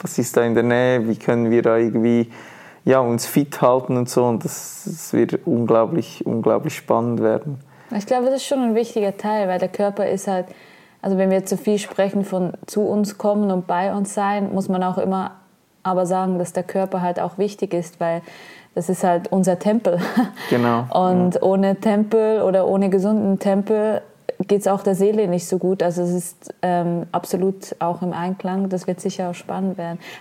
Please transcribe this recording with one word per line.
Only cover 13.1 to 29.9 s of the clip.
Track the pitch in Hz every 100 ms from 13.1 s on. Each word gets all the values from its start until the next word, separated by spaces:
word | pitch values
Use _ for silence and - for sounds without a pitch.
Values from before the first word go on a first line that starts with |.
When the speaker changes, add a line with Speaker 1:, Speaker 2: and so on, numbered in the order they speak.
| -
Speaker 2:
kommen | 208 208 208
und | 185 175
bei | 175 196
uns | 202 196
sein, | - 202 208 202
muss | 190 196
man | 185
auch | 185 175
immer | - 190 - - _ _ _ _
aber | 185 180 175
sagen, | 185 190 180
dass | 175
der | 185
Körper | 180 196 190 190
halt | 180 175
auch | 175 -
wichtig | 202 208 196
ist, | 175 170 -
weil | 170 170 - - - - -
das | - 170
ist | 185
halt | 185 170 -
unser | 190 185 175
Tempel. | 208 226 196 175
<laughs> | - - 226 - -
Speaker 1:
Genau, | 123 120 117 123
Speaker 2:
Und | - 185 180 180 175
Speaker 1:
ja. |
Speaker 2:
ohne | 185 196 196 196
Tempel | 226 208 214 220 220 220
oder | 190 190 185
ohne | 196 196
gesunden | 190 196 214 202 190
Tempel | 202 196 202 214 214 208 - - - - 190
geht's | 202 202
auch | 196
der | 202
Seele | 190 196 214 202
nicht | 175 170
so | 185
gut. | 180 196
Also | 175 170
es | 175
ist, | 180 175 - - -
ähm, | 180 175 175 170 165
absolut | 175 - 185 190 190 - -
auch | 170 170
im | 180
Einklang. | 160 175 190 185 190 196
Das | 185 180
wird | 180
sicher | 196 190 180
auch |
spannend | 175 - 185 190 180
werden. | 170